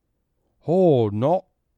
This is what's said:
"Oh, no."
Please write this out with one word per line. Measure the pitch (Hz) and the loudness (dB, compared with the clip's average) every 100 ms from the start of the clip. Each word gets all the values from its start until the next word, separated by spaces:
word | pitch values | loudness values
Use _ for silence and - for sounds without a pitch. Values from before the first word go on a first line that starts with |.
| _ _ _ _ _ _ | _ _ _ _ _ _
"Oh, | - 180 180 131 107 | -4 0 2 2 0
no." | 104 139 185 - _ _ | -2 -2 -4 -6 _ _